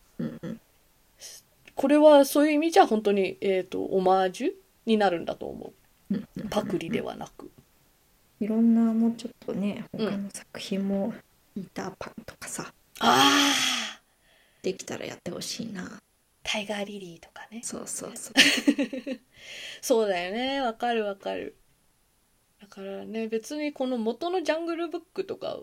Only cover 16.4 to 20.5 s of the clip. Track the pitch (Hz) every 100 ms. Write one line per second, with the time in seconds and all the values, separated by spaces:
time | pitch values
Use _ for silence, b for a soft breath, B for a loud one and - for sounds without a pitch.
16.4 | - 220 208 208 202 202 180 170 - -
17.4 | - 220 - - - - - - - 269
18.4 | 285 269 254 285 269 262 277 262 _ B
19.4 | B B B B - 226 214 180 180 214
20.4 | 262